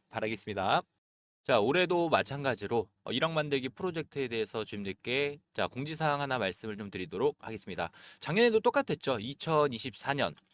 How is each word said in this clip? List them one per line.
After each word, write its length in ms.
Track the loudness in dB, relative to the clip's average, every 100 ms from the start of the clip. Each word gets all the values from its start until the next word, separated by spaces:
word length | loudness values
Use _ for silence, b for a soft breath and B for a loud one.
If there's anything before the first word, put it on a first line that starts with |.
| _
바라겠습니다. 760 | -6 -4 -4 -6 -2 2 2 0 _ _ _ _ _
자, 160 | 2 4
올해도 500 | 6 4 4 2 4
마찬가지로, 800 | 2 2 -2 -2 -2 0 0 -2 _ -6
어, 60 |
일억 200 | -2 0
만들기 380 | 0 0 0 -2
프로젝트에 580 | -4 -4 -4 -6 -6 -4
대해서 360 | -2 -2 -4
주임들께, 760 | -6 -6 -6 -6 -4 -2 -2 -6 _
자, 120 | -2 -2
공지사항 560 | -2 -6 -2 0 0
하나 160 | 0 0
말씀을 400 | 0 -2 -8 -8
좀 140 | -8
드리도록 460 | -8 -6 0 0 0
하겠습니다. 500 | -8 -10 -8 -6 -6 B B B
작년에도 400 | -2 4 4 6
똑같았죠. 600 | 4 2 0 -2 0 -2
이천이십사 920 | -2 -6 0 4 4 2 -6 -6 -2
년. 220 | 0 0 -2 _